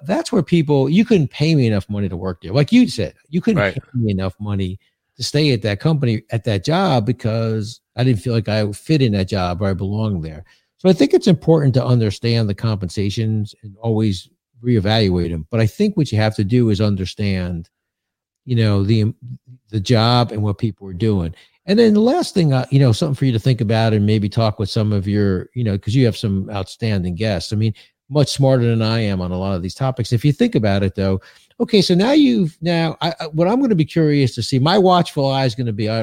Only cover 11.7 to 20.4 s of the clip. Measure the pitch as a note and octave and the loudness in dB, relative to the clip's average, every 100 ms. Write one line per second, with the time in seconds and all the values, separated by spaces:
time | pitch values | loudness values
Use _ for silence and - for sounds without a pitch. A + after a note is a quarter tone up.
11.7 | B2 B2 B2 A2 - A#2 A#2 G#2+ G2 A#2 | 2 2 2 0 -2 -2 0 -2 -2 -4
12.7 | G2+ F2 - G2+ G#2+ A2 A2 G#2 - G#2+ | -4 -6 -4 -4 -2 -2 -2 -6 -10 -20
13.7 | G2 A#2 A2 A2 F#2 - _ _ _ A#2+ | -8 -2 0 0 -2 -8 _ _ _ 0
14.7 | A#2 F#2+ A2+ G2+ F2+ D#2+ E2+ D#2 A#2 A2 | 2 2 2 2 2 -2 -4 -4 0 0
15.7 | - G#3 F#3+ C#3 G#2+ G#2+ G#2+ G2 B2 A#2 | 0 0 0 0 0 0 0 0 2 2
16.7 | G2 G#2+ G2 F#2 - G2+ F#2+ F2+ E2+ E2+ | 2 0 0 -4 -4 -4 -2 -4 -8 -10
17.7 | _ _ _ _ _ _ _ - A#2 G#2+ | _ _ _ _ _ _ _ -4 0 2
18.7 | G2+ G2 A2+ G#2+ - A#2+ B2+ - B2+ _ | 2 2 2 0 -4 -12 -18 -20 -20 _
19.7 | A2 F#2 A#2 A2+ B2 A2+ G#2+ | -6 0 2 4 2 0 -2